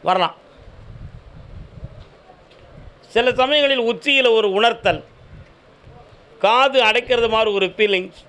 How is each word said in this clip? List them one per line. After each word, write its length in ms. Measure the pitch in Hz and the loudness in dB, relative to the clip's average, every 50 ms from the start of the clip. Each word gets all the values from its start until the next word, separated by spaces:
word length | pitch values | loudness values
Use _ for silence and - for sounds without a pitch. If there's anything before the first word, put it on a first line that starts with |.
| - - | -2 -2
வரலாம். 280 | 180 190 180 160 - - - - - - - - - - - - - - - - - - - - - - - - - - - - - - - - - - - - - - - - - - - _ - - - - - - - - - - _ - - | -2 0 -2 -4 -4 -10 -20 -20 -20 -20 -20 -20 -20 -20 -20 -20 -20 -18 -18 -18 -18 -20 -20 -20 -20 -20 -20 -20 -18 -18 -20 -20 -20 -18 -18 -18 -18 -18 -20 -20 -20 -20 -20 -20 -20 -20 -20 _ -20 -20 -20 -20 -20 -20 -20 -20 -20 -20 _ -4 -2
சில 160 | 220 240 254 247 247 | 0 0 0 2 0
சமயங்களில் 500 | 254 262 294 302 285 277 269 254 233 226 | 0 2 2 0 2 2 0 0 0 -2
உச்சியில 380 | 233 - - 294 277 269 254 247 226 | -4 -2 -2 0 2 2 4 4 2
ஒரு 120 | 220 214 202 190 202 | 2 2 0 0 2
உணர்த்தல், 420 | 220 233 226 226 - 196 165 - - - - - - - - - - - - _ _ - - - - - - - - - - - - - - - - | 2 2 0 0 -2 -2 -2 -2 -6 -18 -20 -20 -20 -20 -20 -20 -20 -20 -20 _ _ -20 -20 -20 -20 -20 -20 -20 -20 -20 -20 -20 -20 -20 -14 -2 0
காது 340 | 196 226 247 269 269 254 262 240 214 | 2 4 4 2 2 2 2 2 2
அடைக்கிறது 400 | 220 240 - - 247 233 233 226 220 | 2 0 0 0 0 0 0 0 2
மாதிரி 180 | 220 220 220 202 196 | 0 0 0 0 0
ஒரு 80 | 190 180 175 | -2 -2 0
ஃபீலிங்ஸ் 440 | - 214 208 196 185 185 185 165 - - | -2 0 0 0 -2 -4 -6 -14 -20 -20